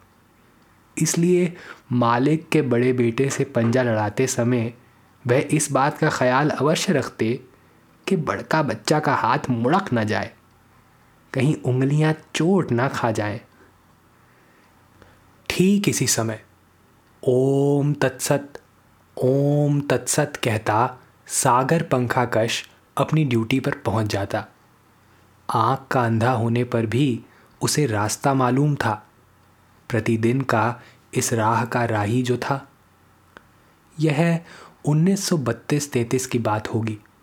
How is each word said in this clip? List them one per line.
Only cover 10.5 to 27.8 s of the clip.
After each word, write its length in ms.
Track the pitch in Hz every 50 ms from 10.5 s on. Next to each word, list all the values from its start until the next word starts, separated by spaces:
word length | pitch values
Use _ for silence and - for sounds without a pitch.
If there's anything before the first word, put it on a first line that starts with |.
| _ _ _ _ _ _ _ _ _ _ _ _ _ _ _ _ -
कहीं 220 | 135 123 151 151
उंगलियां 580 | - - 131 123 127 135 139 147 151 156 156 156 - - _ -
चोट 360 | - 156 175 202 185 151 -
ना 160 | 120 117 127 139
खा 240 | - - - 117
जाएं। 280 | 104 110 104 104 101 120 - _ _ _ - - _ _ _ _ _ _ _ _ _ _ _ _ _ _ _ _ _ _ _ _ _ _ _ _ _ - - - - _ _ _ _ _ _ -
ठीक 400 | - - 180 190 208 202 202 147
इसी 180 | 123 - 139 120
समय 360 | - - 113 113 110 - - _ _ _ _ _ _ _ _ _ _ _ _ _ _ _ -
"ओम 720 | 131 127 123 131 135 139 139 139 143 143 143 143 147 147
तत्सत, 680 | - - 131 - - - - 147 139 143 - - - - _ _ _ _ _ _ _ _ _ - -
ओम 640 | - 127 135 139 143 143 147 147 147 147 147 143
तत्सत" 520 | 143 143 135 123 - - - - 147 147 - - -
कहता 540 | 120 107 110 - 110 104 110 123 131 - - - _ _ _ _ -
सागर 560 | - - - 135 120 127 135 131 160 165 160
पंखाकश 840 | - 139 127 123 117 - 131 123 117 - 131 123 113 - - - - - _ _ _ - -
अपनी 280 | 139 - 156 156 156
ड्यूटी 340 | 135 120 113 113 110 131 131
पर 120 | 131 143
पहुंच 340 | - - - 117 101 113 107
जाता। 400 | 101 - 101 98 - - 107 - - _ _ _ _ _ _ _ _ _ _ _ _ _ _ _ _ _ _ _ -
आँख 380 | - 120 110 117 139 - - -
का 120 | - 131 120
अंधा 280 | 113 113 110 113 127
होने 320 | 127 110 117 117 117 120 123
पर 220 | 120 120 117 113
भी 380 | 113 107 123 151 135 117 113 - - - - - _ _ -
उसे 240 | - 120 - 151